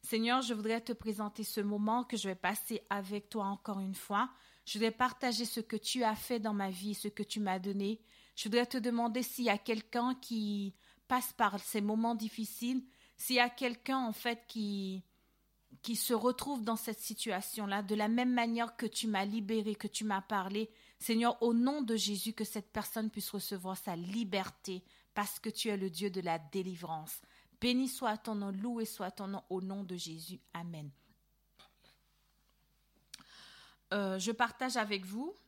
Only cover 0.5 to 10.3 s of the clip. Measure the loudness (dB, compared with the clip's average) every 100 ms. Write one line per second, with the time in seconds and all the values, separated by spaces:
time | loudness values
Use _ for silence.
0.5 | 0 0 0 0 -4 -2 -2 -2 -4 -4
1.5 | 0 0 2 4 2 2 -2 -2 0 0
2.5 | 0 -2 -6 -2 -2 0 -4 -4 -2 -2
3.5 | -2 -4 -4 -2 -6 0 2 2 -2 -20
4.5 | -20 -8 0 0 4 0 2 0 0 0
5.5 | -4 -2 -4 -2 2 2 2 -2 0 0
6.5 | 0 0 -2 -4 -4 -4 -4 -4 -2 0
7.5 | 0 0 -2 -2 -2 -8 -20 -20 -8 0
8.5 | 2 2 0 0 2 2 0 -2 0 2
9.5 | 2 2 -2 0 0 0 -2 -2